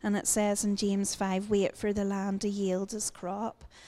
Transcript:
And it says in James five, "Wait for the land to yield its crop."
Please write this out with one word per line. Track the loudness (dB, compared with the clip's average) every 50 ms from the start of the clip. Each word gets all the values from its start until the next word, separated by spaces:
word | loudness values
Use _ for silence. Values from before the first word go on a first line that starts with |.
And | 0 0 0
it | 2 2
says | 2 2 2 2 2 2 2 0
in | 0 0
James | 2 2 2 2 2 0 0 -2
five, | -2 0 0 0 0 0 2
"Wait | 2 4 4 2 0
for | -2 -2 0
the | 0 0 0
land | 0 0 -2 -2 -2 -2 0
to | 0 -2
yield | 0 0 0 0 0 0 -2 -4 -4
its | -6 -6 -6
crop." | -6 -6 -6 -6 -4 -4 -4 -6 -6 -10 -16 -20 -20 -20 -20